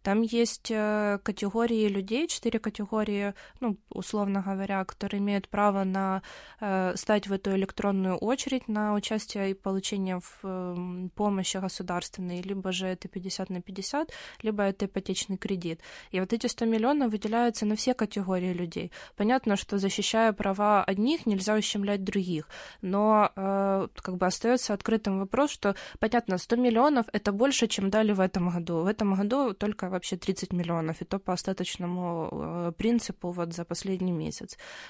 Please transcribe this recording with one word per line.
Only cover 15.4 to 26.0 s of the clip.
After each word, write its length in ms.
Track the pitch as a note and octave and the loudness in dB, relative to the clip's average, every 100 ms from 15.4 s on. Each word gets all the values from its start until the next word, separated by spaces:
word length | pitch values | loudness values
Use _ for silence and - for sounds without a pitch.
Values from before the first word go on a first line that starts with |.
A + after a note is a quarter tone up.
| - F#3+ E3+ E3 - - - | -4 -4 -4 -6 -12 -20 -6
И 60 | F#3 | -2
вот 120 | F#3 | 0
эти 160 | A#3 A#3+ | 0 -2
сто 180 | - A3+ | 0 2
миллионов 460 | A3+ A#3 D4 B3 | 4 4 4 2
выделяются 540 | G#3+ G#3+ A3+ A#3+ - G#3 | 0 0 2 2 2 0
на 80 | |
все 200 | G#3+ - | 0 0
категории 580 | B3 G#3 G3+ F#3+ F#3 F#3 | 0 0 -2 -2 0 0
людей. 380 | F3 F3 E3+ F3 - - - | -2 -4 -6 -8 -10 -10 -2
Понятно, 400 | G#3 C4 A3 G3 | 2 2 2 0
что, 220 | - G3+ | 0 0
защищая 540 | F#3+ G3 G3 A3 A3+ | 0 0 0 4 4
права 520 | G#3 G3 G3 G#3 G3+ | 4 0 2 4 4
одних, 420 | - G3 A#3 E4 A#3 | 4 2 2 2 0
нельзя 280 | G3 F#3 | 0 2
ущемлять 500 | G#3+ G#3 G3+ G3 G3+ | 2 2 -2 0 -2
других. 440 | F#3+ G3 F3+ D#3+ - - - - | 0 -2 0 -2 -4 -12 -16 -8
Но, 480 | F#3 G3 G#3+ G#3+ G#3 - | -2 4 6 6 4 2
э, 520 | F#3+ G3 G3 G3 - - | 0 2 2 2 0 -6
как 140 | - F3+ | -6 0
бы 100 | F#3 | 0
остаётся 480 | - A3+ B3 - | 2 2 4 2
открытым 440 | G3+ - A3 G#3 F#3+ | 0 0 0 0 -2
вопрос, 320 | G3 B3+ D4 | 0 2 2
что, 240 | - G3+ G3 - - | 2 -2 -2 -6 -4